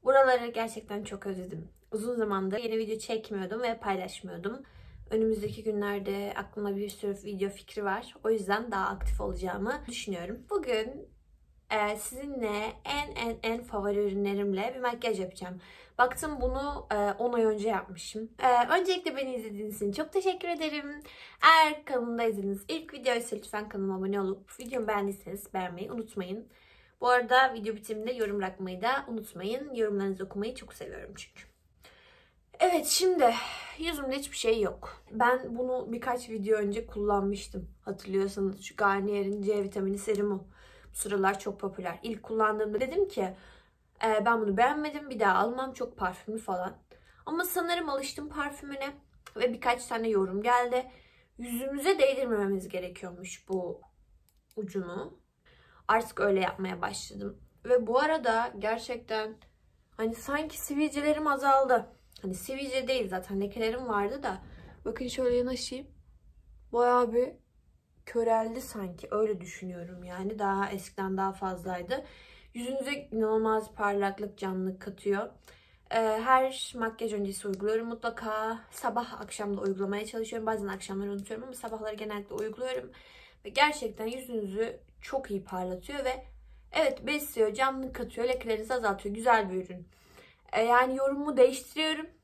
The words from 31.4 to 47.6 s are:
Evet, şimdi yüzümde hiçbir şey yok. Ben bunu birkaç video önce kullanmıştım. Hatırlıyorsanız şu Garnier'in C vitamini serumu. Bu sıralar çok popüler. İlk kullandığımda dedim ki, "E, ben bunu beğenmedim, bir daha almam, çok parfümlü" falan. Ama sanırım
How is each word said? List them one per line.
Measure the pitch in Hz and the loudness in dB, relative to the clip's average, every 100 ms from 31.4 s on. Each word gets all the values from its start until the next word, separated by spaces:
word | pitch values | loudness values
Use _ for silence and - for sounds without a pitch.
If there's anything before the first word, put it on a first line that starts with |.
| - _ _ _ - - - - _ _ _ - | -20 _ _ _ -20 -20 -20 -20 _ _ _ 4
Evet, | 370 349 302 | 6 6 2
şimdi | - 370 359 247 233 - - - - | 4 4 8 6 6 -2 -8 -12 -6
yüzümde | 320 214 269 277 | -4 -4 -2 -4
hiçbir | 277 - | -4 -2
şey | 226 226 | 2 2
yok. | 190 - - - - | 2 -2 -14 -16 -12
Ben | 220 240 254 254 233 | 2 4 4 0 -4
bunu | 254 254 240 | -2 -2 -4
birkaç | 233 269 247 240 | -6 -2 -4 -4
video | 220 196 214 | -6 2 2
önce | 202 202 226 | 2 -2 -4
kullanmıştım. | 214 208 202 196 202 - 190 170 - | -2 2 4 2 -2 -6 -10 -10 -12
Hatırlıyorsanız | - 190 196 190 196 196 196 196 | -10 -10 -2 0 0 0 -2 -2
şu | - - | -12 2
Garnier'in | 208 196 196 208 196 208 | 4 4 2 0 0 0
C | 202 208 | 0 0
vitamini | 196 202 196 202 | 0 -2 -2 -2
serumu. | - 202 208 190 185 - - - - | 0 0 2 0 -6 -20 -20 -20 -16
Bu | - | -8
sıralar | 202 202 196 302 | -2 2 2 2
çok | - 196 | -4 -6
popüler. | 196 190 180 165 | -6 -6 -8 -6
İlk | 233 214 | -8 -8
kullandığımda | - 220 214 214 214 214 | -4 2 4 4 0 0
dedim | 254 339 392 | 0 2 0
ki, | - 190 185 - - _ _ _ _ 220 | 0 -4 -4 -18 -20 _ _ _ _ 2
"E, | 214 208 | 4 4
ben | 233 | 4
bunu | 214 190 | 2 4
beğenmedim, | 247 294 302 294 285 | 4 4 -4 -6 -8
bir | 240 | 2
daha | 202 | 4
almam, | 185 214 247 262 | 4 2 0 -6
çok | 262 - - | -6 -8 -2
parfümlü" | 185 185 - 220 | -4 -4 -8 -8
falan. | 220 180 180 - _ - _ _ - | -4 -4 -4 -8 _ -20 _ _ -6
Ama | 320 | -2
sanırım | 359 359 | 0 0